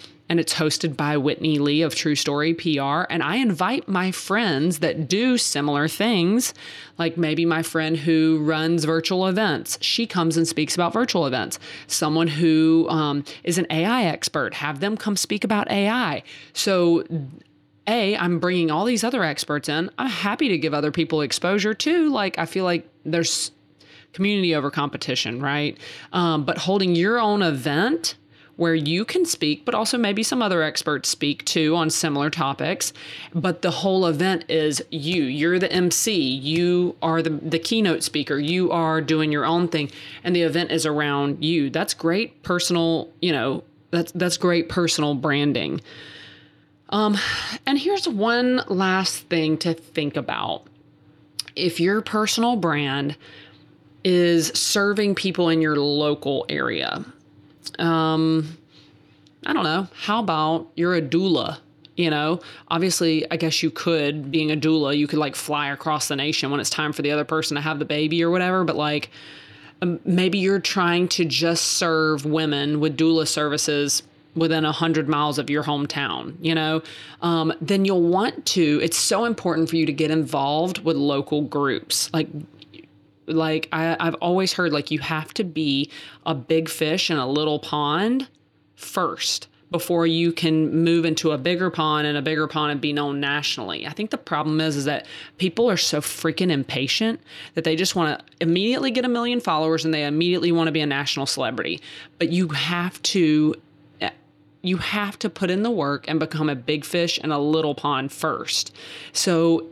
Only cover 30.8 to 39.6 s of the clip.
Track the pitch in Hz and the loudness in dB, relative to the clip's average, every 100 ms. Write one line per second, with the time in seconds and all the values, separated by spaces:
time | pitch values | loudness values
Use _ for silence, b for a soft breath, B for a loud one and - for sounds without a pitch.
30.8 | 160 143 - - 147 139 - 165 156 170 | -2 -2 -2 -2 -2 -2 -2 0 2 2
31.8 | 160 160 160 143 151 170 139 135 143 196 | 2 0 0 0 0 0 -2 -2 -4 -4
32.8 | - B B B B 170 185 170 180 - | -6 B B B B -4 -2 0 -2 0
33.8 | 190 185 175 151 190 175 - 156 151 139 | 2 2 2 2 0 0 0 0 0 -2
34.8 | - 160 151 180 131 143 165 180 185 180 | -6 -6 -2 0 0 0 2 2 2 2
35.8 | 180 - 226 190 131 131 143 165 175 175 | 2 2 0 0 0 -2 -2 0 2 2
36.8 | 175 - 165 165 165 147 160 165 - 226 | 2 0 0 2 2 0 -2 -2 0 2
37.8 | 196 156 - 151 139 143 147 180 175 165 | 2 2 -2 -4 -2 -2 0 0 2 2
38.8 | 160 160 151 156 156 147 135 170 | 2 0 2 2 2 2 2 2